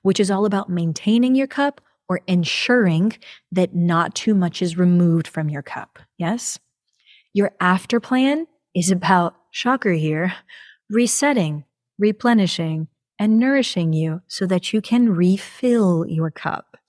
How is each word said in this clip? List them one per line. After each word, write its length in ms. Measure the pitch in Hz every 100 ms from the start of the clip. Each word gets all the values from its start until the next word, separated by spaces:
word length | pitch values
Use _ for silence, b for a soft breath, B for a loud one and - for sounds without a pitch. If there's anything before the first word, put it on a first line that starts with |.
which 180 | 196 190
is 100 | 196
all 140 | 196
about 260 | 208 196 196
maintaining 640 | 175 165 156 208 233 254 262
your 120 | 269
cup 320 | - 285 - _ _ -
or 100 | 180 -
ensuring 840 | 175 165 - - 247 190 160 208 - B B B
that 200 | 180 180
not 400 | 175 175 170 170
too 220 | - 220 202
much 260 | 175 -
is 160 | 180 165
removed 480 | 180 175 170 165 -
from 220 | - 156
your 140 | 143
cup. 360 | - 123 - _ _ -
Yes? 420 | 170 240 - - _ _ _ b b b b
Your 200 | 202 202 -
after 400 | 180 185 - 233
plan 440 | - 254 269 302 330 _ _ 180
is 160 | 175
about, 460 | 185 - 185 170 - _
shocker 420 | - 247 262 202
here, 400 | 165 156 156 185 - B B B B -
resetting, 760 | 214 240 - 285 254 156 151 - _ _ -
replenishing, 920 | 208 208 240 226 185 - 165 160 156 _ _ -
and 220 | 214 220
nourishing 540 | 262 277 240 180 165
you 280 | 156 160 165 -
so 180 | - 185
that 260 | 185 -
you 80 | 220
can 260 | - 240 233
refill 1000 | 175 180 196 - - 254 233 190 165 170
your 200 | 160 160
cup. 460 | - - - - _